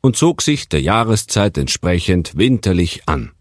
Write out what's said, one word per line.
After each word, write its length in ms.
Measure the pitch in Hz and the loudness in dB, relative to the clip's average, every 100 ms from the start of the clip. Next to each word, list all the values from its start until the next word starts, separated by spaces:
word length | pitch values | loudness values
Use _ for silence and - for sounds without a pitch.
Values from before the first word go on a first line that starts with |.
und 140 | 135 117 | 2 2
zog 260 | 165 165 | 0 0
sich 280 | - 147 - | -2 -2 -2
der 120 | 76 | -2
Jahreszeit 720 | 69 110 113 110 - - 104 - | 2 2 2 0 0 0 0 0
entsprechend 760 | 67 - 87 90 - 90 80 - | -4 -2 -2 0 0 0 0 0
winterlich 680 | 117 123 101 87 87 - - | 2 2 0 0 0 -4 -4
an. 260 | 73 57 _ | -4 -6 _